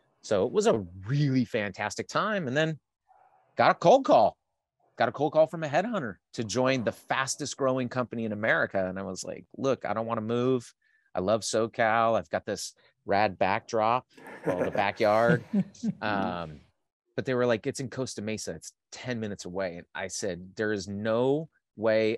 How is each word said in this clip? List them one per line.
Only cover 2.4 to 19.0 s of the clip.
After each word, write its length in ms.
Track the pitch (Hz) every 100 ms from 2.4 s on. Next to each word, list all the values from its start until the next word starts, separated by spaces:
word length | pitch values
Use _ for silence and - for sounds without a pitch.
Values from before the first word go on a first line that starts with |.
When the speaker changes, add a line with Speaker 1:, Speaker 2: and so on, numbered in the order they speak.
| 139
Speaker 1:
And 100 | 135
then 220 | 160 156 _ _ _ _ _ _ _ -
got 120 | 127
a 60 | 185
cold 300 | 170 269 262
call, 320 | 131 95 - _ _ _ _ _ -
got 120 | 117
a 20 |
cold 220 | - 147
call 120 | 156 156
from 180 | 170
a 40 | 156
headhunter 480 | 147 220 208 117 92 _
to 100 | -
join 400 | 110 113 127 131
the 80 | 98
fastest 640 | - - 127 135 - 139 -
growing 320 | 135 131 123
company 360 | 127 120 117 113
in 60 |
America. 560 | 104 113 160 117 98 92
And 100 | 92
I 60 |
was 200 | 98 92
like, 220 | - - - -
"Look, 280 | 135 117 -
I 80 |
don't 140 | 104 113
wanna 140 | 113
move. 520 | 107 120 127 127 - - _ _ _
I 60 | 95
love 220 | 92 110
SoCal. 760 | - 113 113 - 113 113 117 110
I've 120 | 82
got 160 | 98 -
this 280 | 98 - - _ _ -
rad 320 | 98 107 87
backdrop 680 | 95 107 - 113 107 123 - - - -
called 220 | 151 180 -
the 60 |
backyard." 720 | - 101 - 107 107 117 120 -
Speaker 2:
<laughs> 480 | 202 - - 226 -
Speaker 1:
Um, 600 | 107 101 95 87 82 76 - _ _ _ _ -
but 80 | 131
they 80 |
were 120 | 127 123
like, 220 | 110 139
"It's 140 | 123
in 80 | 127
Costa 320 | - 123 -
Mesa. 340 | 104 107 - 82
It's 160 | - - _
ten 280 | -